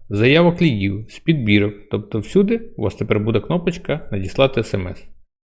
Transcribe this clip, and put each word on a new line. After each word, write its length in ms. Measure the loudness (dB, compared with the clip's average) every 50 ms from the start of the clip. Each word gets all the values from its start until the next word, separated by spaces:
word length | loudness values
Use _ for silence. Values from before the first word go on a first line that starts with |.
| -8 -4
з 80 | 0
заявок 440 | 2 4 4 6 6 4 4 4 4
лідів, 440 | 2 2 2 2 0 -2 -2 -4 -8 -12
з 100 | -16 -4
підбірок. 540 | -2 0 0 2 2 2 4 4 4 0 -2 -8 -10 -6
Тобто 280 | -6 -6 -6 -6 -6 -6
всюди 540 | -4 0 2 2 4 2 0 -2 -4 -8 -8
у 40 | -6
вас 140 | -4 -4 -4
тепер 240 | -4 -2 -2 0 0
буде 200 | 0 0 0 0
кнопочка 680 | 0 -2 -4 -2 -2 -4 -6 -4 -4 -6 -6 -6 -6 -6
"Надіслати 500 | -6 -6 -6 -4 0 2 2 2 2 0
S 140 | -2 -2 -4
M 120 | -6 -6
S", 180 | -6 -10 -14 -16 -18 -20 -20 -20 _ _ _ _ _ _ _